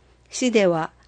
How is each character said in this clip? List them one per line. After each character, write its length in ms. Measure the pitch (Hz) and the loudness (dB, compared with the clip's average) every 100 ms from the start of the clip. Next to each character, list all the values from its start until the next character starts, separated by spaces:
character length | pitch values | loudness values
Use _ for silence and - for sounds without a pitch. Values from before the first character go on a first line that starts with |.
| _ _ _ | _ _ _
市 220 | - 254 | -6 0
で 140 | 220 190 | 2 2
は 260 | 165 160 _ | 0 -4 _